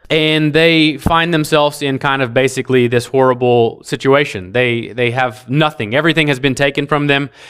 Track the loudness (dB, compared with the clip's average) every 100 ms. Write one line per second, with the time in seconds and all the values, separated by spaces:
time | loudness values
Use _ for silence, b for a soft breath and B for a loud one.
0 | b 0 2 0 2 2 4 4 2 0
1 | 0 0 2 0 0 2 0 -2 -4 -2
2 | -2 -2 -2 0 0 -2 0 2 2 0
3 | 0 2 2 2 2 2 2 -2 -10 -4
4 | 2 2 0 -6 -6 -2 0 -2 -6 -4
5 | -2 -2 -4 -6 -4 0 0 -2 -4 -2
6 | 0 0 0 0 -2 -2 -2 -2 -2 -2
7 | 0 0 -2 B